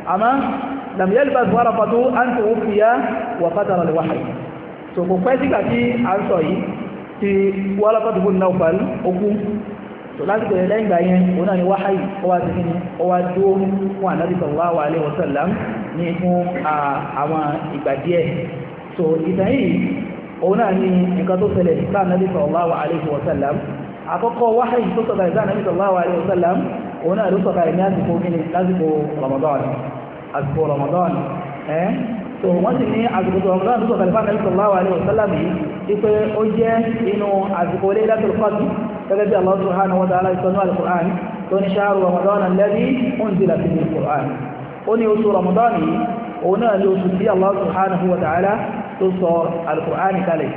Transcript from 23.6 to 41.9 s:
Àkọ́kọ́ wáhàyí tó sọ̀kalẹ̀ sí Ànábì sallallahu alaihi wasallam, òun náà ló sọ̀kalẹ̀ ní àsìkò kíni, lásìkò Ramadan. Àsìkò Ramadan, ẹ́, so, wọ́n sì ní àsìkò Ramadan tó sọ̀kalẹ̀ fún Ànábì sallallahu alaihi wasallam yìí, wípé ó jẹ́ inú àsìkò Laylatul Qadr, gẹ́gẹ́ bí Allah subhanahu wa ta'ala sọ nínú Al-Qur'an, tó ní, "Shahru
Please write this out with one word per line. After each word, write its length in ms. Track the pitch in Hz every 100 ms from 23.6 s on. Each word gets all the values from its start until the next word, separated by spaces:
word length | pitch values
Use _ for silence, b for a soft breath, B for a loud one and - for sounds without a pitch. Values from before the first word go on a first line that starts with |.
| - - - -
Àkọ́kọ́ 440 | - 180 233 233 233 226
wáhàyí 320 | 233 247 196
tó 120 | 185
sọ̀kalẹ̀ 300 | 226 214 180
sí 60 | 214
Ànábì 220 | 196 208
sallallahu 320 | 196 170 196 185
alaihi 200 | 170 175
wasallam, 400 | 151 185 170 - - - - -
òun 160 | 165 202
náà 120 | 196
ló 80 | 190
sọ̀kalẹ̀ 380 | 185 175 165 165
ní 60 |
àsìkò 320 | 190 185 - 170
kíni, 200 | 180 165 156
lásìkò 380 | 175 185 185 156 151 147 147
Ramadan. 460 | 135 135 151 139 127 131 - - - - -
Àsìkò 320 | 143 143 143 151
Ramadan, 460 | 139 139 175 175 139 143 - - - -
ẹ́, 200 | 156 190 269 - - - -
so, 120 | 190
wọ́n 240 | 180 202 254
sì 100 | 214
ní 140 | 214 233
àsìkò 420 | 180 190 185 185
Ramadan 280 | 185 196 240
tó 80 | 226
sọ̀kalẹ̀ 240 | 202 185
fún 100 | 220
Ànábì 160 | 202 202
sallallahu 360 | 196 180 208
alaihi 220 | 190 190 175
wasallam 340 | 185 220 208
yìí, 180 | 160 165 165 - -
wípé 280 | - 202 214 214 214
ó 100 | 214 220
jẹ́ 280 | 220 226 226 226 226 190
inú 240 | 208 202 196 196
àsìkò 360 | 175 175 190 190
Laylatul 460 | 208 220 220 214 214
Qadr, 240 | 214 208 226 - - -
gẹ́gẹ́ 240 | - 196 208
bí 80 | 208
Allah 200 | 185 190
subhanahu 420 | 190 180 190 185
wa 80 | 185
ta'ala 220 | 180 185
sọ 160 | 180 185
nínú 120 | 196
Al-Qur'an, 440 | 185 180 170 175 175 180 - - -
tó 100 | 196
ní, 100 | 196
"Shahru 300 | 196 202